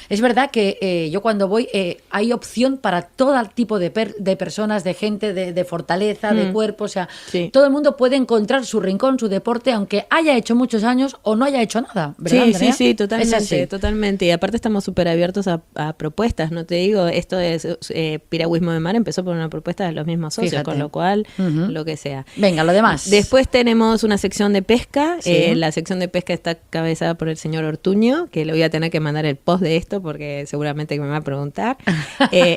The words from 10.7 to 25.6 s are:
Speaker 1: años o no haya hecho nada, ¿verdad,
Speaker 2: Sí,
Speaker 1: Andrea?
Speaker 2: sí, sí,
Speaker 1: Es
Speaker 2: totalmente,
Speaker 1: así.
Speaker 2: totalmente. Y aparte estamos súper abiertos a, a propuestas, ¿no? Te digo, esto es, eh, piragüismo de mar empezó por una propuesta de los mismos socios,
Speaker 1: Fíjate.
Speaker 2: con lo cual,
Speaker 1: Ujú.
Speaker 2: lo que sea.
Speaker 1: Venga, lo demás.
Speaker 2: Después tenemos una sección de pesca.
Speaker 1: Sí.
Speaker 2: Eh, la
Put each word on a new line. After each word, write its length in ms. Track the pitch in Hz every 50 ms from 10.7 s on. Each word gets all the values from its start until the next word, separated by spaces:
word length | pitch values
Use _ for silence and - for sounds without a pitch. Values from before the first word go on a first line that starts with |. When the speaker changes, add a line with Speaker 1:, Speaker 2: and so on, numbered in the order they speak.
| - 220 202
Speaker 1:
años 360 | 233 254 254 262 269 262 - -
o 140 | 208 220
no 80 | 214 254
haya 180 | 285 277 254 233
hecho 200 | - - 220 254
nada, 340 | - - 202 160 143 - -
¿verdad, 280 | 160 - - 254 247
Speaker 2:
Sí, 60 | 233 214
Speaker 1:
Andrea? 180 | 175 - 254 254
Speaker 2:
sí, 60 | 302
sí, 120 | 254 240
Speaker 1:
Es 60 | 233
Speaker 2:
totalmente, 400 | 214 208 202 226 226 233 233 226
Speaker 1:
así. 300 | 220 208 202 - 180 180 175
Speaker 2:
totalmente. 560 | 190 196 196 208 214 214 214 202 196 190 185
Y 60 | 170 170
aparte 240 | 170 190 196 214
estamos 260 | 233 - 233 214 202 196
súper 240 | - 185 - 175
abiertos 400 | 170 165 170 175 180 185 202 190
a, 160 | 185 170 165 - _ -
a 160 | - 151 156 156
propuestas, 580 | - - 151 151 - 214 233 233 - 160 160
¿no? 160 | 165 170 165
Te 80 | - 175
digo, 320 | 175 180 196 214 202 180
esto 320 | 170 - 175 175 - - 185
es, 260 | 175 170 165 160 - - 170 - - -
eh, 280 | - - 160 156 156 151 - -
piragüismo 440 | - 160 165 165 170 165 175 170 165
de 80 | 165
mar 160 | 160 170 202
empezó 260 | 233 220 - 156 - 180
por 140 | 185 170
una 120 | 165 160 156
propuesta 380 | 156 156 - 170 175 - 202
de 60 | 175 156
los 120 | 156 151
mismos 300 | 165 165 170 165 156 -
socios, 160 | - - 175
Speaker 1:
Fíjate. 140 | 156 143 147 156
Speaker 2:
con 120 | 151 143
lo 80 | 143 147
cual, 400 | - 156 165 180 202 208 214 - - -
Speaker 1:
Ujú. 320 | 190 175 151 156 170 202
Speaker 2:
lo 140 | 262 156 156
que 80 | 165 156
sea. 320 | 147 - 147 139 135 135 - -
Speaker 1:
Venga, 280 | - 202 196 175 156 156
lo 80 | 165 175
demás. 380 | 202 226 214 165 143 - 190
Speaker 2:
Después 400 | 202 208 202 - - 262 262 -
tenemos 520 | - 254 240 240 226 226 226 220 226 220 -
una 140 | 214 208
sección 380 | 202 - 190 - - 208 202 202
de 80 | 196 190
pesca. 560 | - 220 247 - - - 277 294 320 349 339
Speaker 1:
Sí. 100 | - -
Speaker 2:
Eh, 240 | 170 160 170 170 165
la 180 | 165